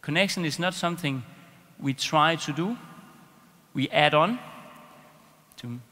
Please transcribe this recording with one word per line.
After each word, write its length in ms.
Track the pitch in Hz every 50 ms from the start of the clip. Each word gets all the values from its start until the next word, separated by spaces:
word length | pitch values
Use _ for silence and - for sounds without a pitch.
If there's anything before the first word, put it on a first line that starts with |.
Connection 420 | - - 147 170 196 190 - 196 170
is 160 | 156 139 -
not 140 | 170 180 180
something 500 | - - 170 175 175 175 147 135 131 117 - - - - - - - - _ - -
we 140 | - 135 135
try 420 | 139 - - - 156 147 160 165
to 160 | 160 - -
do, 260 | 147 135 170 196 240 247 - - - - - - - - - - - - - _ _ _ _ _ _
we 160 | - 131 -
add 240 | - - 151 147 147
on 240 | 151 160 185 240 247 - - - - - - - - - - - - - - - - - _ _ _ _ _ - -
to 220 | - 120 120 123 120 _